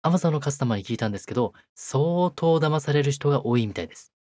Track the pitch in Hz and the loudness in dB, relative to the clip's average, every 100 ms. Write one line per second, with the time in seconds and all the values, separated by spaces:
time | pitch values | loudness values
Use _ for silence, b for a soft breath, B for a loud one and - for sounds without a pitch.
0 | 160 180 170 151 143 139 123 104 98 113 | 2 2 2 0 -2 -2 -2 -2 -4 -4
1 | 110 101 - 107 113 b b - - 135 | -2 -4 -4 -2 -2 b b -12 -4 0
2 | 160 175 180 - 165 160 156 156 147 147 | 0 2 0 0 2 4 2 0 0 2
3 | 143 139 143 139 120 120 110 95 82 - | 2 0 0 0 2 0 0 -4 -8 -12
4 | - _ | -18 _